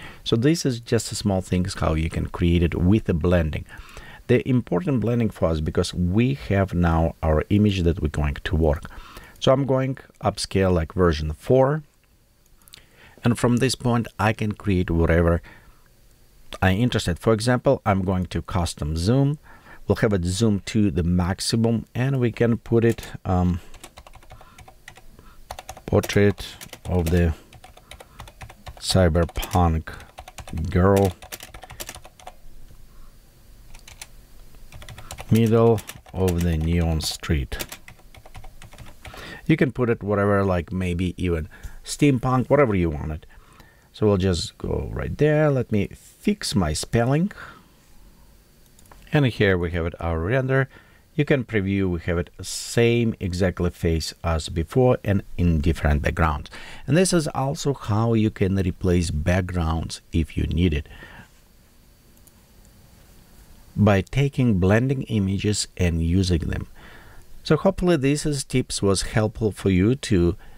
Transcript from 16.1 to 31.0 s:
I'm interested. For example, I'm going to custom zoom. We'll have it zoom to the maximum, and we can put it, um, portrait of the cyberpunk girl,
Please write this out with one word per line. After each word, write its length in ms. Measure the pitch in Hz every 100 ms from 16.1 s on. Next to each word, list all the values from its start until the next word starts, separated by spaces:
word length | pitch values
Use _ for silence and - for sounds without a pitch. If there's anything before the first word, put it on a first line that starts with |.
| _ _ _ - -
I'm 160 | 95 95
interested. 420 | 123 107 - 85
For 140 | -
example, 480 | 110 120 123 143 131 -
I'm 180 | 98
going 220 | 92 92 90
to 140 | 85
custom 560 | - - 85 - 76 80
zoom. 420 | 90 131 139 151 - - - - -
We'll 100 | 101
have 160 | 117
it 120 | 101 87
zoom 360 | 95 113 101 -
to 220 | 110 104
the 140 | 73
maximum, 840 | 85 90 87 98 - 117 113 113 -
and 260 | 117 131 139
we 120 | 120
can 260 | - 117 113
put 260 | - 117
it, 240 | 117 113 - -
um, 360 | - 90 90 85 - - - - - - - - - - - - - - - - - - - - - - -
portrait 600 | 92 - 101 101 95 - - - - -
of 260 | 90 82
the 240 | 87 85 - - - - - - - - - - - - - - -
cyberpunk 1120 | - 95 90 82 82 - - 92 87 80 - - - - - - - 82 80
girl, 420 | 90 95 98